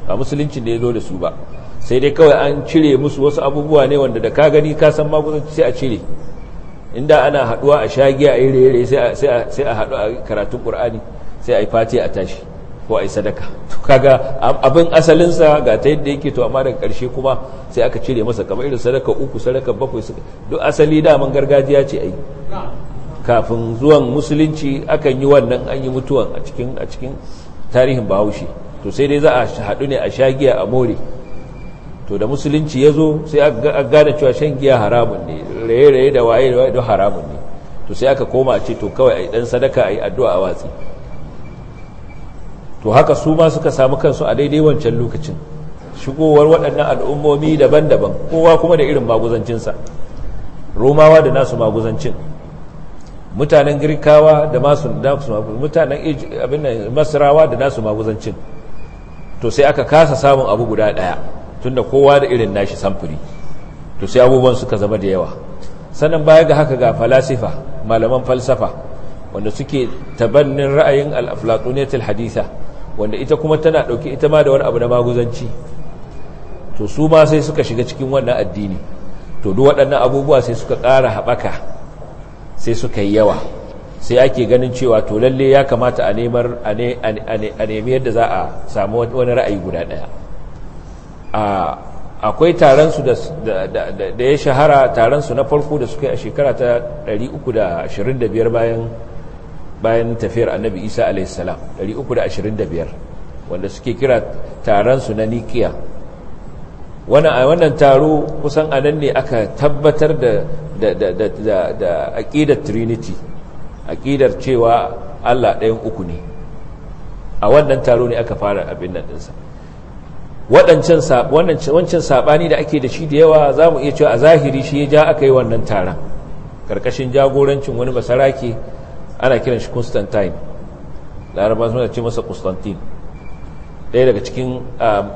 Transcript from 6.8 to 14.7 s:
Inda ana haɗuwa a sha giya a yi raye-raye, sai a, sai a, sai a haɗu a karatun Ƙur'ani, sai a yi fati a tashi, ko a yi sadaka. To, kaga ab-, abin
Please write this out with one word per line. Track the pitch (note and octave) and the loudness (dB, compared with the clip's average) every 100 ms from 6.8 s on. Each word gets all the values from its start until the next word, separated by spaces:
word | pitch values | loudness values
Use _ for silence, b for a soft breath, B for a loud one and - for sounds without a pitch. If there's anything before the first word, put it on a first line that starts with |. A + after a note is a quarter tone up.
| - | -10
Inda | A2+ D3 D3+ | -6 4 4
ana | C#3 C#3+ A#2 | 4 2 0
haɗuwa | A#2 C#3 D3 | 0 2 2
a | A2 | 2
sha | C3 C#3 | 4 4
giya | C3+ C#3+ | 6 4
a | A#2+ | 6
yi | C3+ | 4
raye-raye, | C3 C3 B2 A#2+ | 6 6 4 2
sai | C3+ | 2
a, | A#2+ | 2
sai | - C#3 | 2 2
a, | A#2+ - | 2 -2
sai | - | -4
a | C#3 | -2
haɗu | A2 A2 | -2 -2
a | B2 G#2+ B2 - | -2 -4 -4 -6
karatun | G#2+ G2+ B2 | -4 -4 -4
Ƙur'ani, | A2+ - A#2+ A2 - B B B | -6 -2 -4 -4 -10 B B B
sai | - | 0
a | F3+ | 0
yi | - | 2
fati | A2+ A2+ B2 | 0 2 0
a | F#2+ | 0
tashi, | G2+ F#2 - - - - - - | -2 -4 -8 -10 -14 -14 -12 -4
ko | G2+ | -2
a | |
yi | G2 | -2
sadaka. | G#2+ G2+ - - - - | -2 -4 -4 -6 -6 -2
To, | - - | 0 6
kaga | C3+ C#3 C3 - - | 6 8 4 2 0
ab-, | A#2+ - | 2 4
abin | C3 | 4